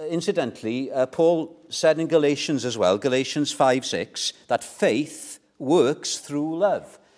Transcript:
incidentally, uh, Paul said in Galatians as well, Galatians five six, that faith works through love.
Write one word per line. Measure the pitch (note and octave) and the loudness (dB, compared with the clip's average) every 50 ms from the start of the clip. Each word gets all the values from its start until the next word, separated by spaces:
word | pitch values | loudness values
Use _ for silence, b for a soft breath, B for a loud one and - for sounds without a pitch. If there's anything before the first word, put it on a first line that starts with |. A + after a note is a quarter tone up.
| D#3 D#3 | -8 -6
incidentally, | E3 E3+ E3+ G#3 F#3 E3 D3 A#2 - - - A2 A#2 B2+ C3+ - | -4 -4 -2 -2 -2 -2 -2 -2 -6 -6 -6 -6 -4 -4 -6 -4
uh, | - C3+ C3 | -2 -2 -2
Paul | B2+ - - E3 E3 F3 E3 D#3 - - - _ _ | -2 2 2 4 4 4 2 0 -6 -10 -20 _ _
said | - - - D#3+ D#3 D3+ | -8 0 2 2 2 2
in | E3 D#3+ | 0 2
Galatians | D#3+ D#3+ D3 C#3+ D3 C3+ - - D#3 C3 A2 | 4 4 4 4 2 0 -2 -2 -2 -2 -2
as | B2+ A2+ A2+ | -4 -2 2
well, | G2 F2+ F#2+ G#2 | 4 4 4 4
Galatians | - C#3 B2+ C3 C3 - - D3+ D3 C#3 | 2 0 0 0 0 -2 -2 -2 -2 -2
five | - - C#3+ C3 B2+ C3 B2+ | 0 2 4 4 4 2 0
six, | - - F2 F#2+ - - - - - b b b _ | -4 -6 -6 -6 -6 -8 -8 -8 -8 b b b _
that | B2 A#2 - | -4 -4 -4
faith | - - - G#3+ F3+ G#2+ B2 D3+ D3+ - - - - - - _ _ _ _ | -6 -4 0 0 2 2 0 -2 -4 -8 -16 -16 -16 -18 -20 _ _ _ _
works | - C3 D#3 F3+ C3 B2+ D3+ - - - - - | -2 2 4 4 4 4 2 -2 -6 -8 -8 -8
through | - - C#3+ D3 D3 D#3+ E3 E3 | -8 -6 -6 -4 -4 -4 -2 0
love. | G3 G3+ E3+ G#2+ - - - - b b b | 0 0 0 -2 -6 -12 -20 -20 b b b